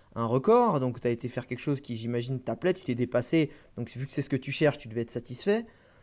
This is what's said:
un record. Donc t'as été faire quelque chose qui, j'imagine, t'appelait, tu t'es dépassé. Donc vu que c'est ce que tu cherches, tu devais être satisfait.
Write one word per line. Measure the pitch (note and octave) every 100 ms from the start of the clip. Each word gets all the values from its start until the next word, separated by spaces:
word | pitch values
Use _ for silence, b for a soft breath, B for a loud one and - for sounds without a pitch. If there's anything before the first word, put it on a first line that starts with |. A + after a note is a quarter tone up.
| b
un | A2+ A#2
record. | C3 G#3 A#3+ A#3 D3+
Donc | B2+ B2
t'as | A#2+
été | A#2+ A#2+
faire | B2 -
quelque | B2
chose | - C3+
qui, | - A2+
j'imagine, | A#2 A#2+ B2 B2+
t'appelait, | A#2 A#2 F3+
tu | F#3
t'es | -
dépassé. | A#2 B2 B2 - E3 C#3+ B B -
Donc | A#2+
vu | A#2+ C#3
que |
c'est | -
ce | C#3
que | C3
tu | C#3
cherches, | C#3 D3 -
tu | A2+
devais | A2+
être | A#2
satisfait. | A#2+ - A#2+ G3+ A3 A3+ b b b